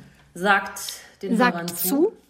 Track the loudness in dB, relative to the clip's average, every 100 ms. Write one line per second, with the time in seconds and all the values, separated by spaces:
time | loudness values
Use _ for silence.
0 | -20 _ _ -4 2 2 0 -8 -12 -12
1 | -16 -10 -2 2 4 2 -4 -6 -2 2
2 | 2 0 -2